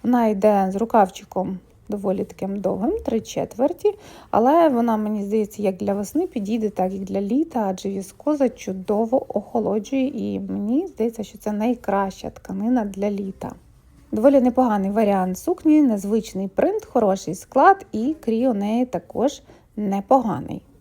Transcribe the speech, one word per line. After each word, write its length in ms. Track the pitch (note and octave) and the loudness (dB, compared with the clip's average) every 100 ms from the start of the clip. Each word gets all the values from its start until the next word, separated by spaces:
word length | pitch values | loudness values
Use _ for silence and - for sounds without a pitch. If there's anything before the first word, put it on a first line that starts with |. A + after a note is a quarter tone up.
Вона 240 | G#3+ B3 A3+ | 2 2 2
йде 420 | G#3 G#3+ G3+ F#3+ | 4 4 4 2
з 40 | G3 | 0
рукавчиком 840 | A3+ A#3 F#3+ - - - F#3 F#3 - _ - | 2 4 4 0 -8 -6 -4 -8 -12 _ -10
доволі 340 | G#3 G3 F#3 | -6 -2 -2
таким 360 | G3 - F#3+ G3 | -4 -8 -8 -4
довгим, 340 | F#3 F#3 A3 A4 - | -4 -2 -2 -2 -2
три 160 | A3+ | -4
четверті, 720 | - - - G3 C#4 F4 G#4 G4+ - - - | -4 -6 -6 -2 -2 0 -2 -4 -14 -20 -2
але 380 | - A#3+ D#4+ E4 | 2 4 6 4
вона, 280 | A#3+ A#3 G#3+ | 2 0 0
мені 260 | G#3+ G#3+ | -2 -4
здається, 380 | G3 A3 G#3 - | -2 -2 -2 -2
як 160 | G3+ F#3 | -4 -2
для 160 | G3+ | -2
весни 340 | G3 G3+ D4 F4+ | -2 -2 -4 -2
підійде, 420 | B3 G3 A3+ G#3+ | -4 -4 -2 -2
так 240 | G3 F#3 | -2 -4
і 60 | G3 | -4
для 220 | F#3+ F#3+ | -6 -4
літа, 440 | G3+ B3 E4 B3 G3+ | 0 0 0 -2 -2
адже 200 | F#3+ G3 | -4 -6
віскоза 600 | G3 F#3 - - D4+ C4 | -6 -10 -8 -4 0 0
чудово 760 | - - F#3+ F#3 G#3 A3+ B3+ - G#3 | -2 -10 -10 -2 -2 2 0 -2 -6
охолоджує, 720 | G3+ A#3+ G#3 G#3 G3+ C4+ C4 | -4 -4 -2 -2 -2 -2 -2
і 320 | A#3+ G3+ G3 | -2 -6 -6
мені 480 | G3 F#3+ G3+ C4 F#4+ | -6 -6 -2 -2 -4
здається, 360 | - A3+ A3+ | -4 -4 -4
що 140 | G3+ - | -12 -8
це 140 | - | -6
найкраща 760 | G#3 A3 B3 - G3 G3 - - | -2 0 -2 0 0 0 -4 -12
тканина 560 | - - F#3+ A3 B3+ G#3 | -14 -10 -4 0 0 0
для 260 | F#3+ G3+ | -4 -4
літа. 400 | G3+ G3 - - - - - _ - - | -4 -8 -8 -12 -12 -20 -20 _ -20 -6
Доволі 300 | G#3+ A#3+ C#4 | 4 6 6
непоганий 500 | B3 B3 B3+ G#3 G3 | 4 4 2 2 0
варіант 460 | G3+ G#3 G3 F#3 F#3 | 2 2 2 0 -2
сукні, 440 | - F4+ D#4+ D4+ | -4 0 4 6
незвичний 640 | C#4+ G#3 G3 A3 A3 F#3 G3 | 4 2 0 -2 -2 -6 -4
принт, 380 | - E4 G#4+ - | 0 0 0 -2
хороший 500 | B3+ G#3+ F#3+ - F#3+ | 0 2 0 -4 -10
склад, 500 | - C4 E4 F#4+ - | -2 4 6 4 0
і 240 | G#3+ A#3+ D#4 | -4 -4 -4
крій 280 | - A3 C4 | -2 0 0
у 60 | |
неї 320 | G#3 G3+ A3+ B3+ | 0 0 0 0
також 560 | F3+ - - B3 - - - _ - | -4 -8 -2 -2 -2 -20 -20 _ -6
непоганий. 840 | G#3 G3 G3 C4+ A3+ C#3 - - _ _ | -2 -2 2 2 4 -4 -6 -10 _ _